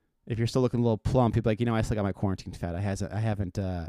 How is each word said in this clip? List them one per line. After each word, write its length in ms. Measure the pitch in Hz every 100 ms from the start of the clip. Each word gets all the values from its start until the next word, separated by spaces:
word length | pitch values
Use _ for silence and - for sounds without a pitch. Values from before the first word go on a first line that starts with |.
| _ _ -
if 120 | 113
you're 80 | 117
still 140 | 135
looking 180 | 123 120
a 20 |
little 160 | 117 107
plump, 360 | - 131 117
you'll 80 | 113
be 80 | 110
like, 100 | 107
"You 60 | 117
know, 80 |
I 60 | 113
still 120 | 107
got 80 | 107
my 100 | 101
quarantine 400 | 92 101 95 92
fat. 240 | - 87 85
I 40 |
hasn't, 320 | 101 95 98
I 80 | 104
haven't, 380 | 110 101 90 -
uh, 280 | 92 87